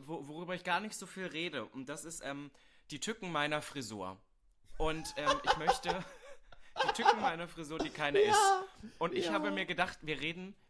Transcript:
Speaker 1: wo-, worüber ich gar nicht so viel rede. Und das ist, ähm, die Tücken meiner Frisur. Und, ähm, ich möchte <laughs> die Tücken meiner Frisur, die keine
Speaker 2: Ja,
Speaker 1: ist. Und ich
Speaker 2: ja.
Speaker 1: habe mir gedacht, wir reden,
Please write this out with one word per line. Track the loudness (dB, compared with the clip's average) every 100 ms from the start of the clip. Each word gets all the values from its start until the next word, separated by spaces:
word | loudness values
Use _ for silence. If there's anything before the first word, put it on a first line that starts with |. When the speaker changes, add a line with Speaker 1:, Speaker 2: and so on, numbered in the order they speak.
| -8
Speaker 1:
wo-, | -8 -8
worüber | -8 -6
ich | -6
gar | 0 0
nicht | 0 -8
so | -10
viel | -8 -6
rede. | -4 -4 -4 -6
Und | -8 -8
das | -8
ist, | -8 -8
ähm, | -8 -8 -10 -16 -20 -20 -14
die | -6
Tücken | -6 -4 -2
meiner | 0 2 0
Frisur. | -2 -6 -6 -6 -6 -8 _ _ _ _ -12 0
Und, | 0 0 -4 -2
ähm, | 2 2
ich | 2 2
möchte | 2 2 0
<laughs> | -4 -6 -14 -16 -18 -16 -18 -12 -2
die | 0 4
Tücken | 6 6
meiner | 2 0 -6
Frisur, | -8 -8 -4
die | -4
keine | 0 2 6
Speaker 2:
Ja, | 8
Speaker 1:
ist. | 8 8 6 0 -12 -16 -2
Und | 0
ich | 2 2
Speaker 2:
ja. |
Speaker 1:
habe | 2 0
mir | 0 -2
gedacht, | 0 0 -2
wir | -6 -4
reden, | -4 -6 -10 -14